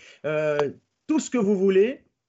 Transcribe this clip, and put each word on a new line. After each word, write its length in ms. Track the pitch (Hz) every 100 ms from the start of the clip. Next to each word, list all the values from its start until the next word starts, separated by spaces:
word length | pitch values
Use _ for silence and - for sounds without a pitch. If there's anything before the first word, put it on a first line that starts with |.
| - -
euh, 460 | 147 156 151 147 143 - _ _ -
tout 140 | 311
ce 80 | -
que 80 | 247
vous 180 | 196
voulez, 480 | 196 196 190 220 277 _ _